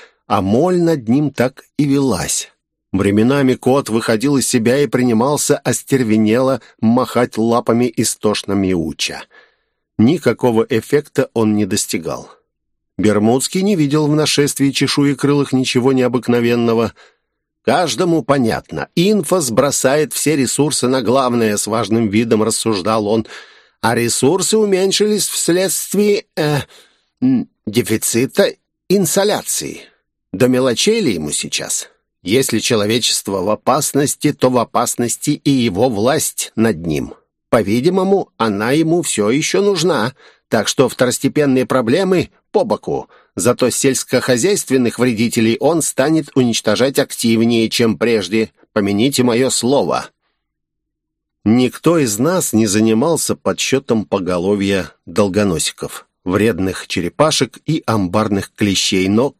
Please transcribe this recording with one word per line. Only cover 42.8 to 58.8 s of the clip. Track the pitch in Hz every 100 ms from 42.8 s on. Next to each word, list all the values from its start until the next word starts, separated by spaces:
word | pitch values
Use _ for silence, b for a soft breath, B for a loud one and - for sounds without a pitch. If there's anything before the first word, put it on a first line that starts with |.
| - 69 - b b
Зато | b 117 120 123
сельскохозяйственных | - 135 127 - 127 - 135 185 202 - 131 120 -
вредителей | 127 107 117 120 113 113
он | 139 165
станет | - - 139 160 147 131
уничтожать | 123 110 - 104 135 139
активнее, | 131 - 113 113 117 117 110
чем | - 117 90
прежде. | 113 110 90 110 110 b b
Помяните | 107 101 101 135 139
мое | 123 117 131
слово". | - 117 139 85 62 - _ _ _ _ _ _ _ _ _ _ _ _ _
Никто | 104 120 123 - 160 170
из | 127 104
нас | 147 185 -
не | 107 110
занимался | 107 110 110 151 156 -
подсчетом | 104 104 90 - 131 - 113
поголовья | 98 98 90 90 92 104 98 98 82 _ -
долгоносиков, | 85 101 95 104 78 - - 76 - - _
вредных | 92 98 110 90 95 90 -
черепашек | 98 85 - 156 - 127 - -
и | 156
амбарных | - 110 92 107 107 98 -
клещей, | - 104 92